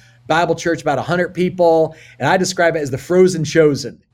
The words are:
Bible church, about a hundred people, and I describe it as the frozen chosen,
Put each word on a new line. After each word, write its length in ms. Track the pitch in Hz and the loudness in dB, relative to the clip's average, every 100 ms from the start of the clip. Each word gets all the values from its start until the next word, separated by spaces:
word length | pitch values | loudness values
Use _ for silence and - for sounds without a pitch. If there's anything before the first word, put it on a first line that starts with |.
| _ _ - | _ _ -4
Bible 280 | 160 170 | 0 0
church, 260 | 165 170 165 | -2 -2 -4
about 160 | 151 131 | -2 -4
a 60 | |
hundred 320 | 135 175 175 | -2 -2 -2
people, 600 | 170 180 180 170 160 156 - - - | -2 -2 2 2 2 0 -4 -20 -4
and 80 | 139 | 0
I 80 | 190 | 0
describe 400 | 180 - 170 160 | 0 0 0 0
it 20 | |
as 140 | 143 | -4
the 60 | 127 | -6
frozen 440 | - 180 185 156 | 0 4 4 2
chosen, 580 | 151 165 151 135 117 - _ | -2 2 2 2 -8 -16 _